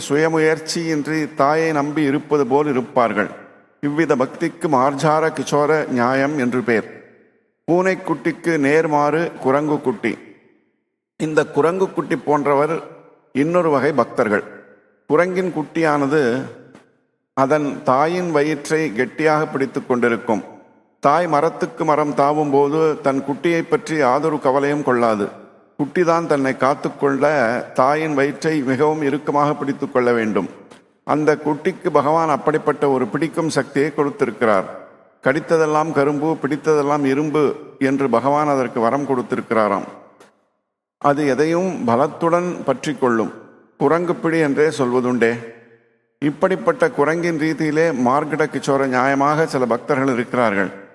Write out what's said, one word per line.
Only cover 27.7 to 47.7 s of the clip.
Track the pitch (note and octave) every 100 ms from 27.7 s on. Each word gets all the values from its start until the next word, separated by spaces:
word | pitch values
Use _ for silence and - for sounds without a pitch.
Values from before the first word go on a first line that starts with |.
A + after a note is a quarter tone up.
தாயின் | - C3 D3+ D#3
வயிற்றை | C#3 C#3+ - D#3+ D#3
மிகவும் | B2+ C3+ D3+ D#3
இறுக்கமாக | C#3 D3 D#3 C#3+ D3
பிடித்து | D3 C#3+ - C#3
கொள்ள | B2+ A#2+
வேண்டும். | A#2 A2 G2 E2 - - - _ _
அந்த | - C#3+ D3+ D3
குட்டிக்கு | D3+ C#3+ F#3+ E3 E3+
பகவான் | D3 C#3 D#3+ D#3+
அப்படிப்பட்ட | C3+ D#3 D3 D3+ C3 C#3+
ஒரு | C3 A#2+
பிடிக்கும் | C#3+ D#3 E3+ D#3+
சக்தியை | C#3+ B2 C#3 D3+
கொடுத்திருக்கிறார். | D3+ C#3 - A#2 G#2+ A#2 F#2+ F2 - - - _ _
கடித்ததெல்லாம் | C3 D3+ D3+ E3 D#3 D3+ D#3+
கரும்பு, | C#3+ C#3 D3 D#3 D#3
பிடித்ததெல்லாம் | C#3 D3 D#3 D3+ C#3+ D3
இரும்பு | C3+ C3+ D#3 D3+ C3 - - -
என்று | C3+ C#3 C3+
பகவான் | A#2 C3+ D3 D3+
அதற்கு | C3+ A#2+ A#2+
வரம் | A2+ C#3 C3+
கொடுத்திருக்கிறாராம். | B2+ A2+ B2+ - A2 G#2 F#2+ - - - _ - _ _ _ _ _ _ _
அது | C#3+ D3 C#3+
எதையும் | B2+ D#3 E3+ F#3+ C#3
பலத்துடன் | A#2 A#2 D3+ - E3+ F3 F3+ -
பற்றி | - B2 D#3
கொள்ளும். | B2+ B2+ A2+ F2 - - - _ -
குரங்கு | C3+ E3+ F3
பிடி | E3 E3 D#3+
என்றே | D3 C#3 D#3
சொல்வதுண்டே. | C#3 B2 B2+ B2 B2 A2+ A#2+ - - - - _ _ _ -
இப்படிப்பட்ட | D3 C#3+ F#3+ F#3 E3+ D#3+ E3
குரங்கின் | - C#3+ E3+ E3+ D#3
ரீதியிலே | D#3 D3+ D#3